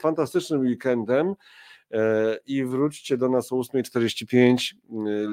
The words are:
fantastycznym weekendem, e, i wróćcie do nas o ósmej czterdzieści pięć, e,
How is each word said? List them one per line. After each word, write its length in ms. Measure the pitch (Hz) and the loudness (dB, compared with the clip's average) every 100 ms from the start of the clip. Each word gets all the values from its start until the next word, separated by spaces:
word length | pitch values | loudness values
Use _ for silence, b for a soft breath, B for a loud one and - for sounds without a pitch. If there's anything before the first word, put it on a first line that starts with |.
fantastycznym 600 | 160 160 143 180 - 147 | -2 -2 -2 -2 -2 -2
weekendem, 760 | 127 120 131 123 107 131 175 196 b b b b b | 0 -2 -2 -2 0 0 0 -6 b b b b b
e, 480 | 113 110 110 110 110 - | 0 2 2 0 -2 -6
i 180 | 139 | -4
wróćcie 520 | 127 127 147 147 - 127 | -2 -2 -2 -4 -4 0
do 120 | 127 | 2
nas 240 | 127 120 | 0 0
o 40 | 127 | -4
ósmej 260 | 120 131 | -2 -4
czterdzieści 440 | 117 123 117 - 110 | -2 -2 -2 -2 2
pięć, 500 | 123 123 123 - - _ | 6 6 6 -2 -10 _
e, 40 | 113 107 104 107 | -6 -4 -4 -4